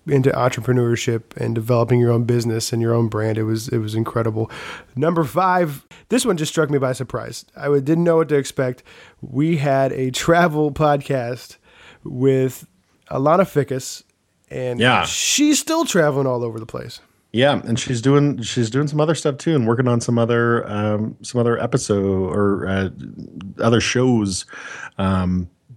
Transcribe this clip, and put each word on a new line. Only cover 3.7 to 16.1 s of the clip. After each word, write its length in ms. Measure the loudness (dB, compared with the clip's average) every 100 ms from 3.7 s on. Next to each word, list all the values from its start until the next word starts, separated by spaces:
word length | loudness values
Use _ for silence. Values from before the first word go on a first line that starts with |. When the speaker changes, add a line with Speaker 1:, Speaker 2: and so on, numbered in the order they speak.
| -4
Speaker 1:
was 180 | -2 -4
incredible. 520 | -2 -2 -2 -2 -6 -8 -14 -16 -12
Number 300 | -4 -2 0
five, 600 | -2 0 2 2 0 -4 -16 -18 -2
this 140 | 0
one 120 | 0 -2
just 160 | -2
struck 180 | -2 0
me 80 | 0
by 140 | 0
surprise. 520 | -4 -6 -8 -10 -14 -18 -8
I 60 |
w-, 160 | 0 0
didn't 240 | 2 2
know 120 | 4 2
what 120 | 2
to 80 | 0
expect. 480 | -2 -2 -4 -4 -14 -20 -20 -18
We 360 | -8 -2 0 2
had 360 | 2 2 2
a 200 | 0 -4
travel 580 | -2 2 4 4 2 0
podcast 840 | 2 2 2 0 -4 -4 -8 -14 -20 _ _ -20 -18
with 640 | -10 0 4 4 2 -2 -18 _ _ _ -8
Alana 300 | 0 2 4
Fickus, 640 | 2 0 0 -4 -8 -14 _ _ _ _ -14
and 300 | -8 -4 0
Speaker 2:
Yeah. 260 | 2 2 0
Speaker 1:
she's 520 | -2 -2 2 2 2
still 260 | 0 -2
traveling 440 | 0 2 2